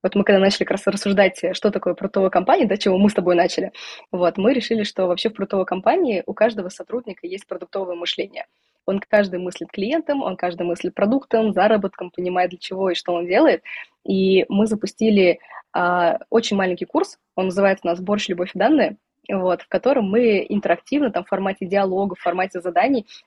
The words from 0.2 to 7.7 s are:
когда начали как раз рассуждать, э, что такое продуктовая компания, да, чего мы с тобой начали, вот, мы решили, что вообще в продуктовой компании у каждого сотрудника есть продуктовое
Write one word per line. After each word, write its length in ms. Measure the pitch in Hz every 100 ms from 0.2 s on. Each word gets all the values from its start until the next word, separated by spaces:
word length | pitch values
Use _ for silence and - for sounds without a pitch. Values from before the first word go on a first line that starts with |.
когда 160 | 202 196
начали 240 | 196 -
как 80 | -
раз 160 | 196 -
рассуждать, 560 | 196 202 196 190 -
э, 100 | 175
что 160 | 180 208
такое 240 | 196 -
продуктовая 360 | 175 196 202 190
компания, 360 | - 185 359 240
да, 120 | 190
чего 200 | 208 185
мы 120 | 202
с 40 |
тобой 220 | 208 180 175
начали, 360 | 175 - 190 - - - -
вот, 260 | 185 175 175
мы 160 | 202
решили, 300 | 262 - 226
что 220 | 208 - 185
вообще 240 | 175 220
в 40 |
продуктовой 320 | 214 196 196 185
компании 580 | 185 202 339 311 190 -
у 80 |
каждого 360 | 208 220 208 185
сотрудника 580 | - 175 233 240 185 175
есть 180 | 190 -
продуктовое 500 | 180 175